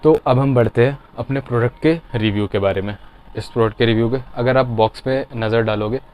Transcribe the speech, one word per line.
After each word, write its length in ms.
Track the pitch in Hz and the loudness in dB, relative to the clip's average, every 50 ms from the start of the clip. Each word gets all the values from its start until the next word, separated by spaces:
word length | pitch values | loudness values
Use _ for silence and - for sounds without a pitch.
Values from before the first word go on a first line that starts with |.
तो 180 | - 156 160 - - | 6 4 4 4 2
अब 120 | 143 127 127 | 0 0 2
हम 160 | 139 139 131 | 2 2 2
बढ़ते 320 | 123 117 110 - 120 117 | 2 2 2 2 2 2
हैं 120 | 135 139 139 - - - - | 2 0 -6 -14 -20 -12 -12
अपने 220 | - - 135 139 | -8 -6 -6 -6
product 420 | - - 120 117 117 123 - - | -6 -4 -2 -2 -2 -2 -4 0
के 180 | - 156 165 165 - - - | 0 0 0 0 -4 -6 -4
review 320 | 120 107 110 101 101 104 | -2 -2 0 0 0 -4
के 120 | 98 - 104 | -2 -2 0
बारे 240 | 98 98 95 95 | 0 0 0 0
में। 140 | 95 101 104 - - - - - - - - | -4 -6 -8 -10 -16 -20 -20 -20 -20 -14 -12
इस 120 | 110 107 - | -12 -12 -6
product 300 | - 120 113 110 104 - | -2 0 0 0 0 0
के 80 | 120 | 0
रिव्यू 240 | 113 113 110 117 113 | 2 2 2 0 0
के 60 | 123 131 127 - - | -2 -4 -6 -8 -8
अगर 220 | 123 120 123 131 | -4 -2 2 2
आप 100 | 165 165 | 2 0
box 340 | 123 117 110 110 113 - - | 0 0 0 0 0 0 -6
पे 260 | - 131 131 135 131 - 135 | -6 -4 -4 -4 -4 -6 -8
नज़र 260 | 117 113 110 110 117 | -6 -4 0 0 0
डालोगे 380 | 113 110 107 104 107 107 117 135 - - | 0 0 -2 -2 -2 -4 -4 -6 -8 -10